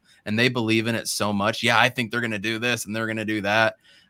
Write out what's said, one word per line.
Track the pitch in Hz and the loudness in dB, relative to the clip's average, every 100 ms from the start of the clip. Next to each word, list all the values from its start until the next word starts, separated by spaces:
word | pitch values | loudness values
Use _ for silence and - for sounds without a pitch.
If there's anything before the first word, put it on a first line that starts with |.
| _ _ | _ _
And | - 107 | -4 2
they | 127 | 2
believe | 123 110 113 113 | 2 2 2 0
in | |
it | 113 - | -4 -4
so | - 104 | -4 -2
much. | 101 101 110 | 0 0 0
"Yeah, | 117 113 | 2 4
I | 123 | 4
think | 123 113 | 2 -4
they're | 120 | -2
gonna | 120 107 | -4 -4
do | 107 113 | -4 -2
this | 120 117 95 | -2 -2 -4
and | |
they're | 110 113 | -6 -4
gonna | 110 | -4
do | 107 107 | -2 -2
that." | 98 107 110 - _ _ | 2 2 2 0 _ _